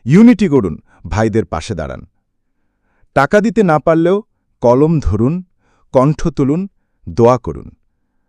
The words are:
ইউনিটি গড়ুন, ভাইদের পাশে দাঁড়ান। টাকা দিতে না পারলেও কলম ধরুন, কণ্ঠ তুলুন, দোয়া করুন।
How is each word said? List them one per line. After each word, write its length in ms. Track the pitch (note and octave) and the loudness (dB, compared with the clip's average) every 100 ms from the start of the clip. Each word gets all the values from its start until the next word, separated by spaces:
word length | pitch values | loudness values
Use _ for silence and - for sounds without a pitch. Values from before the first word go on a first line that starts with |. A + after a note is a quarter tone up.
| A2 | 0
ইউনিটি 440 | F3 A#3 G#3 G3 | 6 6 4 2
গড়ুন, 280 | C#3 F#2 C#2+ _ _ F2 | 0 -2 -8 _ _ -8
ভাইদের 380 | F#2 A2+ A2 F#2 | -4 -2 -2 -4
পাশে 300 | E2 - E2 | -8 -8 -10
দাঁড়ান। 300 | C#2+ B1+ - _ _ _ _ _ _ _ _ _ _ | -10 -14 -18 _ _ _ _ _ _ _ _ _ _
টাকা 280 | C3+ C#3 G#3 | -2 0 0
দিতে 220 | A3 G#3 | 0 0
না 160 | F#3 D3+ | 0 0
পারলেও 440 | E3+ E3 E3 G3+ - _ _ _ | 0 0 0 -2 -6 _ _ _
কলম 380 | A#2+ B2+ D#3 D#3+ | 0 2 2 0
ধরুন, 440 | E2 G2+ B2 F3+ F3+ _ _ _ _ | -2 -2 -2 -4 -10 _ _ _ _
কণ্ঠ 360 | C3 C#3 D3+ E3+ | 0 0 0 -4
তুলুন, 400 | - C3+ D#3+ G3 _ _ _ - | -2 -2 -4 -6 _ _ _ -10
দোয়া 280 | E2+ A#2 B2+ | 0 2 2
করুন। 340 | - - - - _ _ _ _ | -4 -14 -16 -20 _ _ _ _